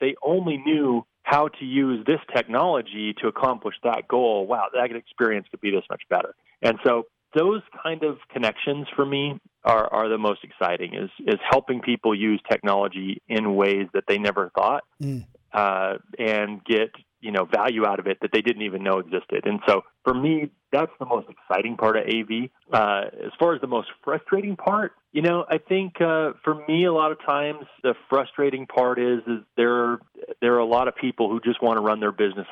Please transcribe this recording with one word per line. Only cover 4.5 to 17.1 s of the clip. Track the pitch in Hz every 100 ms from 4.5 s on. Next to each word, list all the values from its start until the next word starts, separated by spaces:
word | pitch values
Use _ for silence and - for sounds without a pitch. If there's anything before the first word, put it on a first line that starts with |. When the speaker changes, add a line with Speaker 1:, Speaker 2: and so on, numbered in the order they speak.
| 120 98
Speaker 1:
that | 123 123
experience | 117 - - 113 104 -
could | -
be | 104
this | 95 -
much | 95 -
better." | 90 - - _ _
And | 117 107
so | 131 117 110 _ _
those | 156 180 214 - -
kind | 160 160
of | 151 139 -
connections | 131 110 - 147 143 143
for | - 139
me | 139 143 139 _ _
are, | 117 113 -
are | 107 110
the | 110
most | 107 98
exciting, | - - 90 87 87
is, | 101 98 - -
is | 104 -
helping | 135 - 123
people | 123 120 113
use | 104 110 101 -
technology | 107 104 98 98 92 95 - -
in | 110 104 98
ways | 98 98 95
that | 98 -
they | 101
never | 104 98 90
thought, | - 104 143 - -
Speaker 2:
Mm. | 143 131 87 _ _
Speaker 1:
uh, | 107 101 95 95 98 _ -
and | 110 107 104 104
get, | - 110 113 - _